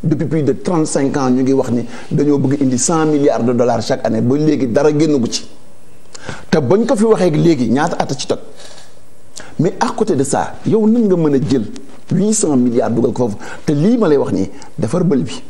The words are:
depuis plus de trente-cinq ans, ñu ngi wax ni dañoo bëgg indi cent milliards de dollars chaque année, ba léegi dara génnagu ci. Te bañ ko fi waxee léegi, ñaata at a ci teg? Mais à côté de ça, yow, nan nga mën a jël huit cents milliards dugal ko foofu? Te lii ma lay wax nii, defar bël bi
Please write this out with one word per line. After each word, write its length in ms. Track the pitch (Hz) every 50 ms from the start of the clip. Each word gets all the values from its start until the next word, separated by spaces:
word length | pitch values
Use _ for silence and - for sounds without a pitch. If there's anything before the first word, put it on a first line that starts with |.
| -
depuis 240 | 151 156 127 165
plus 160 | 131 147 160 143
de 100 | 139 131
trente-cinq 600 | - - - 180 160 156 156 - 165 139 135 123
ans, 120 | 147 135 127
ñu 120 | 127 127 135
ngi 100 | 127 135
wax 180 | 135 127 123
ni 140 | 117 120 113 - - - - -
dañoo 280 | - - 147 147 143 139
bëgg 240 | 131 131 139 143 143
indi 140 | 131 127 123
cent 260 | - - 175 160 156
milliards 360 | 156 151 143 143 143 127 113 117
de 100 | 120 127
dollars 280 | 120 123 120 117 117 110
chaque 220 | - 139 - -
année, 140 | 113 113 110 117
ba 140 | 120 131
léegi 300 | 147 151 156 151 123 127 120
dara 220 | 107 139 143 151 147 147
génnagu 280 | 160 156 147 139 113 120
ci. 160 | - - - - - - - - - - - - - - - - - - - - - - - -
Te 80 | - 160
bañ 260 | 147 120 175 208 233
ko 80 | 233 277
fi 80 | 196 214
waxee 260 | 226 214 - 185 180
léegi, 380 | 151 156 156 165 165 127 123 110
ñaata 260 | 113 135 151 175 - -
at 120 | 175 - 143
a 20 |
ci 120 | 135 -
teg? 120 | - 110 - - - - - - - - - - - - - - - - - - - - - - - - -
Mais 160 | - 185 - -
à 80 | - 254 240
côté 180 | - 220 208 180
de 60 | 127 139
ça, 300 | 135 - 110 78 - - - -
yow, 200 | - 170 226 214 220
nan 180 | 220 247 226
nga 100 | 202 185
mën 180 | 170 160 151 139
a 40 | 135 123 -
jël 140 | 139 131 104 - - - - - - - - - 139
huit 200 | - 185 214 220
cents 220 | 214 - 165 147
milliards 340 | 127 123 123 117 120 117 107
dugal 220 | 113 120 120 120 104
ko 160 | - 123 117
foofu? 80 | 98 - - - - - -
Te 80 | - 156
lii 240 | 143 151 208 247 247
ma 100 | 220 170
lay 80 | 147 139
wax 140 | 127 - -
nii, 180 | 87 95 - - - - - - -
defar 260 | - 117 - 175 180
bël 180 | 165 143 127 -
bi 200 | - - - - -